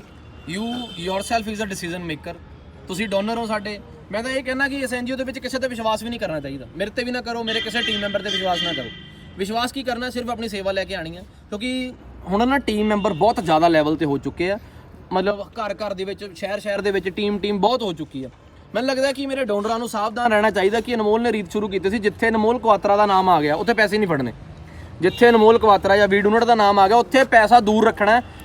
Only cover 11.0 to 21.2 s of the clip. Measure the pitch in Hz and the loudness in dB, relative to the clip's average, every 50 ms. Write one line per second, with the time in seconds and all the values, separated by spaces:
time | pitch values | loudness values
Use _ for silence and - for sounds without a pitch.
11 | 160 160 170 180 190 - - - - - 214 202 240 254 254 254 254 254 - - | -8 -10 -12 -14 -16 -20 -20 -20 -14 -12 -10 -6 -6 -4 -4 -4 -6 -8 -10 -14
12 | - - - - - 180 185 214 240 254 277 277 - - 214 208 214 214 208 208 | -20 -20 -20 -16 -6 -2 0 2 2 2 2 0 0 -2 -2 0 0 0 0 0
13 | 190 214 185 147 190 226 233 240 180 165 156 156 170 170 165 156 147 151 156 143 | 0 -2 0 2 2 2 2 2 0 2 4 4 4 6 4 4 2 2 0 0
14 | 160 143 139 131 - 143 - - 175 185 202 220 - - - - - - - - | 0 -2 -2 -2 -4 -8 -6 -4 -4 -4 -4 -6 -8 -16 -20 -20 -20 -20 -20 -20
15 | - - 185 185 185 202 208 202 190 - - 226 214 202 196 - 214 202 196 185 | -12 -4 -4 -2 0 0 -2 -4 -8 -12 -10 -8 -6 -6 -6 -6 -6 -6 -6 -6
16 | 190 196 190 - 202 202 170 - 208 190 208 202 208 214 202 196 190 208 196 196 | -8 -8 -8 -10 -12 -16 -12 -10 -8 -6 -6 -6 -4 -4 -4 -2 0 0 0 0
17 | 175 190 - 220 208 208 208 190 190 208 208 196 190 220 254 254 233 196 165 156 | -2 -4 -4 -2 -2 -2 -2 -2 -2 -2 0 2 2 2 2 0 -2 -4 -6 -8
18 | 156 - - 135 131 120 - - - - - - - - - 214 254 269 269 262 | -10 -10 -10 -12 -12 -12 -16 -20 -20 -20 -20 -20 -20 -6 -6 -2 -2 -2 0 0
19 | 269 277 262 269 277 269 269 269 262 208 202 202 202 220 233 226 240 226 - 208 | 0 -2 -2 -4 -6 -6 -4 -4 -4 -2 -2 -2 -2 -2 -4 -4 -4 -6 -4 -4
20 | 208 226 214 240 240 233 214 208 214 220 185 202 180 392 214 233 220 247 240 220 | -4 -4 -4 -2 0 2 2 4 2 2 2 2 2 2 2 0 -2 -2 -2 0
21 | 214 208 214 226 | 0 2 2 2